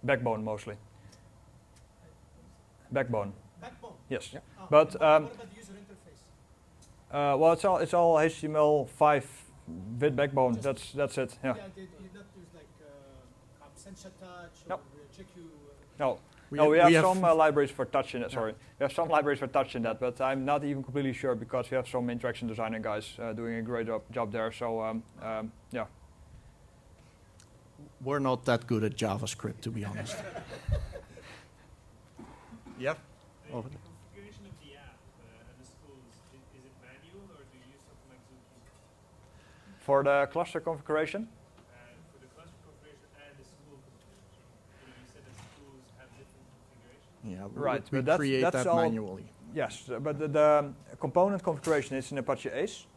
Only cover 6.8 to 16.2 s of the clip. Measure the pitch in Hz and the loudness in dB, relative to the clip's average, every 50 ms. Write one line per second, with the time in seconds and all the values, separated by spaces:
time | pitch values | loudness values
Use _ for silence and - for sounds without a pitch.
6.8 | - - - - - - - 143 147 143 139 135 156 165 170 160 - 202 185 165 | -20 -20 -20 -20 -20 -8 -2 0 2 2 4 6 6 6 6 6 4 2 2 2
7.8 | 170 - - 175 175 170 165 156 151 165 160 - - 151 151 156 151 151 151 147 | 0 2 2 4 6 6 6 6 4 2 0 -2 -8 -2 2 4 6 6 6 4
8.8 | 131 120 - - 156 151 147 143 - - - - - - - - - - 82 85 | 0 -2 0 4 4 4 4 4 0 -4 -16 -20 -20 -20 -20 -20 -16 -14 -14 -12
9.8 | 92 104 117 120 139 147 135 127 143 143 135 139 131 127 117 110 110 139 131 - | -10 -10 -6 0 0 0 2 2 -2 0 4 4 4 4 2 0 -2 -4 -4 -4
10.8 | - - - 135 143 135 - - 131 123 - - - 131 123 104 98 95 - 196 | -8 -12 -4 -2 -2 -2 0 -4 -4 -4 -6 -8 -4 -4 -4 -4 -8 -16 -16 -16
11.8 | 190 180 - - 190 185 180 202 196 - - 190 175 151 170 165 147 147 - - | -18 -18 -18 -20 -20 -20 -18 -20 -20 -20 -20 -20 -20 -20 -20 -20 -20 -20 -20 -20
12.8 | 156 147 143 143 139 135 135 - - - - - - - - - 294 147 - - | -20 -20 -20 -20 -20 -20 -20 -20 -20 -20 -20 -20 -20 -20 -20 -20 -20 -20 -20 -20
13.8 | - 196 190 - - 185 - - 190 180 180 180 175 170 - - - 170 185 - | -20 -20 -20 -18 -18 -20 -18 -18 -20 -18 -16 -16 -18 -18 -20 -20 -8 -8 -8 -8
14.8 | - - 131 143 143 - - - 190 - - 180 170 160 156 151 147 143 - - | -8 -16 -20 -20 -20 -20 -20 -20 -20 -20 -20 -20 -20 -20 -20 -20 -20 -20 -20 -20
15.8 | - - - - 147 131 117 - | -20 -20 -8 -2 -2 -2 -2 -2